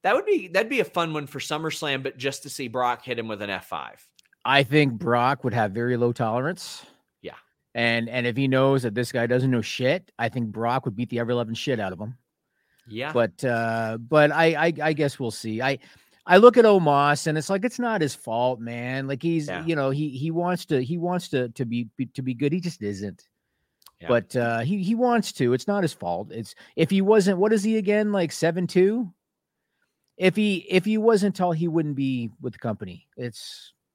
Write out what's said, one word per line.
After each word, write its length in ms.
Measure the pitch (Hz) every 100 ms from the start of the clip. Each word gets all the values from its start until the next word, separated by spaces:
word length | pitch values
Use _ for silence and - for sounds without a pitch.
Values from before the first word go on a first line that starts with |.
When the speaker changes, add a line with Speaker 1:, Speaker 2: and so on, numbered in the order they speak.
Speaker 1:
That 120 | 180
would 120 | 240 415
be, 220 | 370 180
that'd 200 | 180 220
be 100 | 262
a 40 |
fun 280 | 180 180 165
one 140 | 156 139
for 120 | 135
SummerSlam, 640 | - 151 160 151 151 135
but 140 | 131 127
just 260 | 135 131
to 60 | 143
see 180 | - 127
Brock 360 | 123 123 117
hit 140 | - 117
him 80 | 113
with 160 | 104
an 80 | 101
F 160 | 95 -
five. 400 | 82 60 50 _ _ _ _
Speaker 2:
I 180 | - 139
think 300 | 131 151 143
Brock 520 | 113 120 120 123 139
would 100 | 127
have 180 | 117 104
very 240 | 101 120 120
low 160 | 120
tolerance. 720 | 120 113 117 139 180 - - - _ _ _
Speaker 1:
Yeah. 140 | 90 - _ _ _
Speaker 2:
And, 340 | 117 117 117 117
and 180 | 123 120
if 100 | 120
he 120 | 135
knows 340 | 131 135 135
that 100 | 120
this 160 | 104 117
guy 160 | 123 117
doesn't 240 | 123 131
know 100 | 123
shit, 520 | 110 - 127 180 _ -
I 100 | 117
think 200 | 131 113
Brock 360 | 104 117 127
would 100 | 120
beat 160 | 98 120
the 80 | 117
ever-loving 360 | 117 120 113
shit 260 | 113 - 120
out 120 | 95
of 80 | 87
him. 160 | 107 123 _ _ _ _ _ _ -
Speaker 1:
Yeah. 260 | 110 143
Speaker 2:
But, 320 | 123 110 -
uh, 540 | 131 117 117 113 113 113
but 320 | 117 151 147
I, 240 | 151 165
I, 180 | 151 165 151
I 100 | 151
guess 260 | 151 147 -
we'll 120 | 120
see. 280 | - 113 110
I, 180 | 131 139 - - _ _ -
I 100 | 185
look 200 | 240 240
at 80 |
Omos 640 | 220 196 156 143 143 147 160
and 100 | 151
it's 140 | 143
like, 140 | 196
it's 140 | 240 -
not 220 | 240 214
his 140 | 147
fault, 460 | - - 113 123 120
man. 480 | 117 120 123 131 135
Like 140 | 135
he's, 260 | 170 165 147
Speaker 1:
Yeah. 160 | 180 165
Speaker 2:
you 80 |
know, 160 | 156 135
he, 200 | 139 151
he 200 | 127 160
wants 340 | 165 175 180 -
to, 160 | 143
he 140 | 127 170
wants 320 | 175 180 175
to, 180 | 135 123
to 140 | 117
be, 240 | 123 120 117 -
be, 100 | 127
to 160 | -
be 120 | 127
good. 180 | 120 143
He 80 | 175
just 220 | 170 -
isn't. 460 | 101 101 101 90 _ _ _ _ _ _ - _
Speaker 1:
Yeah. 80 | 85
Speaker 2:
But, 280 | 120 95 127
uh, 240 | 117 117
he, 220 | 123 202
he 120 | 185
wants 380 | 226 247 240 -
to. 200 | - 120
It's 120 | 123 -
not 160 | 202
his 100 | 170
fault. 380 | - 87 87 107
It's, 240 | 117 107 - - -
if 120 | 165
he 120 | 196
wasn't, 380 | 196 220 190 180
what 140 | 208
is 120 | 220
he 140 | 208 220
again? 340 | 196 208 208
Like, 180 | 202 165
seven 360 | - 160 170 175
two? 460 | 180 190 226 202 _ _ _ _ _ _ _ _ _ _ -
If 180 | 185
he, 320 | 196 208 185 -
if 160 | 185
he 140 | 190 220
wasn't 380 | 220 214 202 185
tall, 160 | 180
he 160 | 160 170
wouldn't 260 | 160 151
be 360 | 139 135 127 117 -
with 140 | 127
the 40 | -
company. 480 | 117 104 92 175 _ -
It's, 560 | 123 - - - - _ _